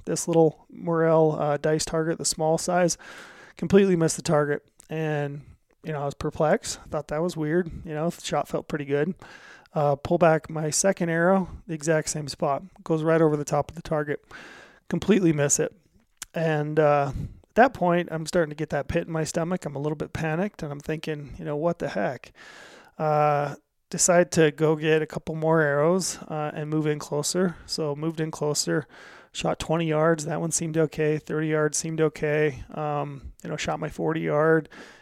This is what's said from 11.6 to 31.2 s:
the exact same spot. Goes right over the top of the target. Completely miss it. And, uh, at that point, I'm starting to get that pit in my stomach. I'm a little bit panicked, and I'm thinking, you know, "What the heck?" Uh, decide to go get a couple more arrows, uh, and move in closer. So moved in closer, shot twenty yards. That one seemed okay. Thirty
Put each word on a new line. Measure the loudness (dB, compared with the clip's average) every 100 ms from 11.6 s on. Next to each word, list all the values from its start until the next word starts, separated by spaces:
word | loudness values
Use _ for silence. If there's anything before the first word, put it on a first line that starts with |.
| -10
the |
exact | -4 0 0 0
same | -6 -8
spot. | -4 -2 -2 -6 -10
Goes | -2 0
right | 4 4
over | 4 2
the |
top | 0 -2 -2
of |
the | -6
target. | -6 -4 -4 -6 -10 -20 -20 -20 -20 _ -6
Completely | -2 2 4 4
miss | 2 2 2
it. | -2 -6 _ _ _ -20 -10
And, | -4 0 0 0 2
uh, | 4 4 2
at | -4 -8 -12 _ 4
that | 4
point, | 4 0 2 0
I'm | -6 -2
starting | 0 0
to | -2
get | -4
that | -4 -2
pit | -2 -2
in |
my | -4
stomach. | -2 -2 -2 -4
I'm | -6
a | -4
little | -4 -4
bit | -6
panicked, | -4 -2 -2 -4 -6
and | -10
I'm | -8
thinking, | -6 -6 -6 -8 -10 -10
you |
know, | -6 -2
"What | -2 -2
the | -4
heck?" | -2 -4 -6 -14 -20 -20 -20 -20 -20 -16 -4
Uh, | 0 2 4 2 -2 -6 _ _ -10
decide | -2 4 4 4
to | 4 4
go | 4 0 2
get | 2 2
a | 0
couple | -6 -8
more | -2 2 4
arrows, | 4 4 4 2 0 -6 -8
uh, | -6 -6
and | -6 -4
move | -2 0
in | -2
closer. | -4 -4 -2 0 -2 -2 -8
So | -4 -4 -4
moved | -4 -4
in | -6
closer, | -4 -2 -2 0 -2 -4 -12 -20 -20 -18
shot | -6 -4 -2
twenty | -2 -2 0
yards. | 2 2 2
That | -2 -4
one | -2
seemed | -4 -2 0
okay. | 0 0 -2
Thirty | -2